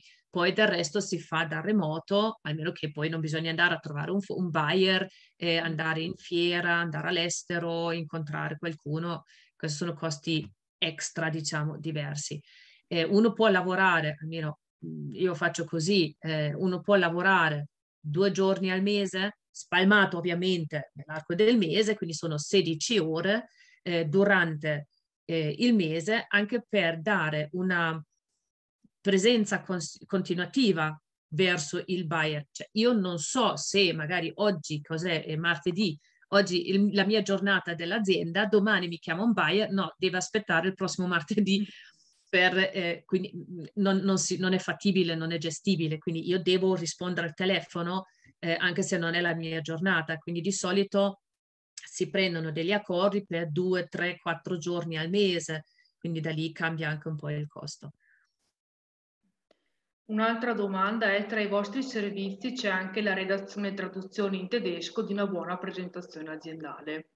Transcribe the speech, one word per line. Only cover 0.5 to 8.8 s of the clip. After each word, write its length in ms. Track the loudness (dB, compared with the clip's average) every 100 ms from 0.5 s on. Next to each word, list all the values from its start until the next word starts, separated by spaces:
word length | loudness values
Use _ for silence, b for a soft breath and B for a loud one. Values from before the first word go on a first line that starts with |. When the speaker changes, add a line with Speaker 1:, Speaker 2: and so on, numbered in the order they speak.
Speaker 1:
del 140 | 4 2
resto 320 | 2 -2 -2
si 180 | -2 -4
fa 240 | -4 -4 -2
da 160 | -4
remoto, 800 | 0 2 2 -2 0 2 2 -2
almeno 280 | -6 -4 -4
che 200 | -4 -6
poi 180 | -4 -4
non 100 | -2
bisogna 300 | -2 -2 -2
andare 240 | 2 2 0
a 40 |
trovare 320 | -4 -6 -4
un 100 | -4
fo-, 160 | -4 -4
un 120 | -2
buyer, 580 | 0 2 2 4 2 -2 b b _
eh, 240 | -2 0
Speaker 2:
Mm. 20 |
Speaker 1:
andare 380 | 0 -2 -2 -2
in 140 | -4 -8
fiera, 600 | -4 0 2 0 0 0
andare 340 | 0 -4 -2
all'estero, 840 | -2 -2 -4 -4 -4 -2 -2 -2
incontrare 680 | -4 -6 -8 -6 -6 -6 -6
qualcuno. 680 | -8 -8